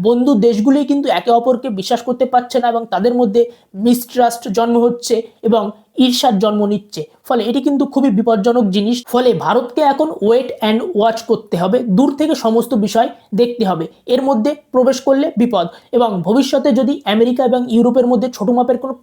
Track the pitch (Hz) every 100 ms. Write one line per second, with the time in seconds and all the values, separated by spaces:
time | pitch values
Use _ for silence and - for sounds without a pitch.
0 | 196 240 254 269 233 214 220 277 285 285
1 | 277 180 208 233 240 247 262 196 185 240
2 | - 247 254 247 247 254 240 233 226 180
3 | 220 240 240 214 240 - _ 190 226 240
4 | - 247 240 240 254 196 233 233 240 240
5 | - 226 233 _ 226 220 226 - _ -
6 | 254 247 277 202 214 208 202 208 208 -
7 | 151 _ - 247 208 254 277 277 277 277
8 | 269 196 233 226 208 240 214 190 202 240
9 | - 240 254 185 - 220 247 - 294 277
10 | 311 - 202 233 254 - 214 220 359 226
11 | 226 220 - 220 - 170 185 247 247 185
12 | 285 277 302 320 226 226 233 233 202 233
13 | 262 - _ 196 240 240 202 170 160 _
14 | - 247 269 247 220 294 - 254 254 269
15 | - 269 294 - 240 214 190 - _ 240
16 | 240 196 165 233 262 277 294 240 254 285
17 | - 214 240 247 254 247 247 226 240 254
18 | 240 247 247 - 202 240 247 254 262 262